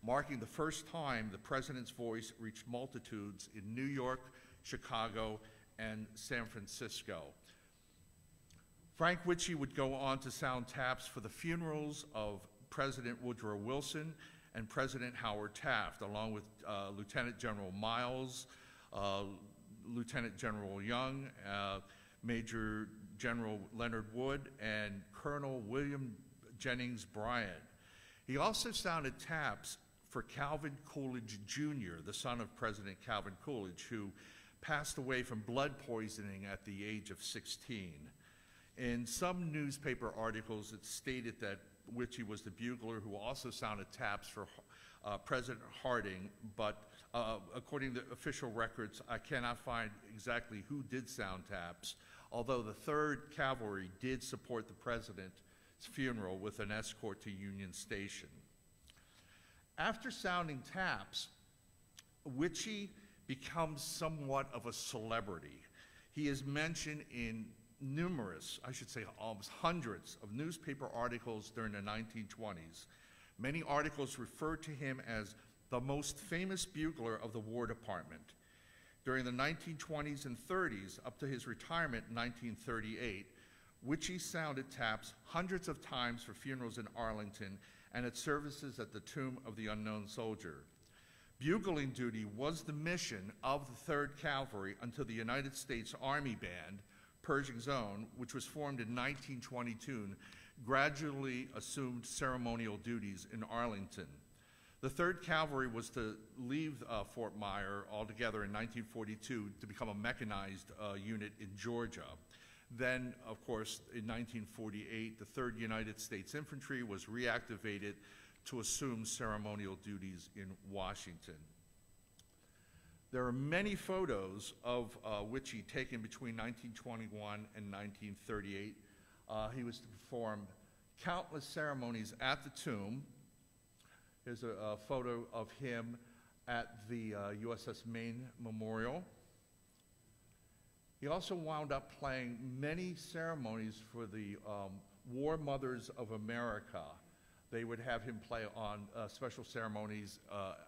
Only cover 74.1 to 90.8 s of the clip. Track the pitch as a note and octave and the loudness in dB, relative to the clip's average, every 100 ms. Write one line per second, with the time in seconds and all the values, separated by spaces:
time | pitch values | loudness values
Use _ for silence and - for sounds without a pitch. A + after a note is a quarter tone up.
74.1 | - A2+ - D#3 D#3 D#3+ C3+ C#3 C3 A2+ | -2 -6 -2 0 0 -2 -2 0 -2 0
75.1 | A2 G2+ - - - - B2 C3 C#3+ C#3+ | -2 -2 -8 -18 -18 0 2 4 2 2
76.1 | - G3 E3+ F#3+ F#3 - D3 D#3 D#3 A2+ | -2 0 0 2 2 0 2 2 2 2
77.1 | A2 A2+ A2+ A2 A#2+ A2+ A2+ - F2+ - | 2 0 -2 0 2 2 0 0 -2 -2
78.1 | D#2 - - - - - - - - C3 | -12 -14 -20 -20 -20 -20 -20 -20 -6 2
79.1 | C3 B2 B2 D3 E3 E3+ D3+ - D3+ D3 | 4 4 4 4 2 -2 -4 -2 0 0
80.1 | C#3 C#3 A2+ - F#3 E3+ G2+ G2 - B2 | 0 -4 -4 2 4 4 2 -4 -6 -8
81.1 | - C#3 B2+ A#2+ A2 - E3 D#3 A2+ G#2+ | -2 0 0 -2 -6 0 2 4 2 0
82.1 | A#2 A#2+ A#2+ A#2 G#2 - A2+ G#2+ G2+ A#2+ | 0 0 0 -4 -4 0 0 0 0 0
83.1 | G2 G2 - - - - - C3+ C#3+ - | -2 -6 -16 -20 -20 -20 -8 0 2 2
84.1 | F3+ - E3+ D#3 C3+ C3+ - A2+ A2 - | 0 0 2 2 2 -2 4 4 4 0
85.1 | - - E3 F#3 F#3 F3 C#3+ - C3+ A#2+ | -14 -2 2 4 2 2 -2 0 2 4
86.1 | A#2 - G2+ C#3 C3 A#2+ A2 G#2+ - A2+ | 2 -4 -6 -2 0 0 -2 -4 0 2
87.1 | G#2+ G#2 - G2 F#2+ - - - A#2+ B2 | 2 -2 -4 -6 -6 -12 -20 -4 0 0
88.1 | - D#3 D3 D3 - C#3 A#2 G#2+ G#2+ - | 0 4 4 2 -4 -6 -2 -2 -4 -4
89.1 | C#3 C3 B2+ A#2 G#2+ G#2+ G#2+ G#2+ G#2+ G2+ | -2 0 -2 -6 -2 0 0 0 -2 -2
90.1 | B2+ A2+ G#2 F2 C#2+ - - | -2 0 0 -4 -8 -12 -20